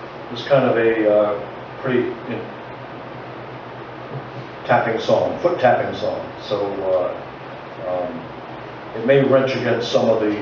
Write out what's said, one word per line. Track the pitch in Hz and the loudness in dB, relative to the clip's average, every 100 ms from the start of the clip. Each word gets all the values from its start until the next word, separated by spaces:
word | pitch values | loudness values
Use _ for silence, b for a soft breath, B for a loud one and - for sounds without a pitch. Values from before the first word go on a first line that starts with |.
| - - - | -14 -14 -10
this | 117 | -8
is | - | 4
kind | 139 | 6
of | 123 117 | 6 6
a, | 113 113 107 | 4 6 6
uh, | 104 104 101 - - - - | 6 4 2 -6 -10 -12 -8
pretty | 131 123 - | 0 2 2
in-, | - 131 120 - - - - - - - - - - - - - - - - - 139 - 127 127 - | -2 -6 -6 -8 -10 -12 -12 -12 -12 -12 -12 -12 -12 -12 -12 -12 -14 -14 -14 -12 -10 -10 -12 -12 -12
tapping | - 120 - - | 2 2 2 0
song, | - - - - | 2 2 2 0
foot | 175 - | 0 4
tapping | 123 - - - | 4 4 2 -2
song. | 92 80 - - | -2 -4 -6 -10
So, | - 104 101 95 95 | -4 -2 -2 -2 0
uh, | 92 90 - - - - - - - 92 | 2 0 -4 -10 -12 -14 -14 -14 -10 -6
um, | 90 90 82 - - - - - - - | -4 -4 -6 -10 -12 -12 -12 -12 -12 -12
it | - | -4
may | 113 139 | 4 6
wrench | 135 135 131 120 | 8 6 4 0
against | 120 113 - | 0 0 2
some | 127 113 | 2 4
of | 110 | 4
the, | 107 104 | 2 0